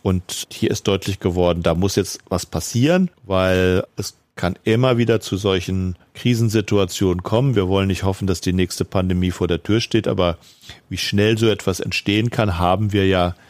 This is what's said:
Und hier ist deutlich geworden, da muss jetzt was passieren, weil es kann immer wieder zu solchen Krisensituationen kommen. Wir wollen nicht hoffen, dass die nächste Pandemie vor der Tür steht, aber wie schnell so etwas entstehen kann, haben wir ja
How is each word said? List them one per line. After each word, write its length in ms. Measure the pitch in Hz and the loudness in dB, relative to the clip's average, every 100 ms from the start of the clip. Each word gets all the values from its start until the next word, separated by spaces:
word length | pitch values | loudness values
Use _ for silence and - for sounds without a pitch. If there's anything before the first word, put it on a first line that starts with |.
Und 460 | 101 92 - - - | 0 -2 -4 -12 -12
hier 220 | - 110 | -4 -2
ist 160 | 104 - | -2 -2
deutlich 320 | 98 - 95 | -2 -2 -4
geworden, 420 | 95 90 87 85 | -2 2 2 2
da 140 | 85 | 0
muss 200 | 85 98 | 0 0
jetzt 260 | 104 92 - _ | 0 -2 -8 _
was 200 | 90 - | -6 -4
passieren, 640 | 92 - 117 143 180 185 _ | -6 -4 0 2 2 0 _
weil 600 | 101 95 92 92 92 90 - - | -2 0 2 4 4 2 -2 -8
es 180 | 101 _ _ | -12 _ _
kann 220 | - 90 - | -4 -4 -2
immer 340 | - 113 131 120 | 0 2 4 2
wieder 240 | 117 110 | 2 0
zu 160 | - 95 | -2 -2
solchen 580 | 101 95 92 95 92 90 _ | 0 0 -2 -4 -4 -6 _
Krisensituationen 1040 | - 120 113 113 110 101 101 92 - 95 90 | -4 -2 0 2 0 2 0 0 0 0 0
kommen. 340 | - 113 139 | 0 0 2
Wir 120 | 113 92 | 0 2
wollen 220 | 98 98 | 2 2
nicht 160 | 92 | 0
hoffen, 200 | 95 92 | -2 -2
dass 160 | 95 90 | -2 -2
die 120 | 95 | 0
nächste 300 | 92 90 - | 0 -2 -2
Pandemie 460 | - 98 92 90 90 | -2 0 0 0 0
vor 180 | - 90 | -2 -2
der 140 | 85 | -2
Tür 180 | - 110 | 0 -2
steht, 280 | - 110 - | 2 -2 0
aber 320 | 101 87 82 - _ - - _ | 0 0 -2 -12 _ -20 -20 _
wie 80 | 92 | -8
schnell 400 | - 101 104 110 | -2 2 2 4
so 100 | 113 | 2
etwas 340 | 101 - 92 | 2 -2 -4
entstehen 500 | - - - 104 117 | -6 -4 0 0 0
kann, 260 | - 104 82 | 0 -2 0
haben 360 | 90 95 107 | 0 2 0
wir 120 | 101 | 2
ja 300 | 95 92 87 - | 2 2 0 -4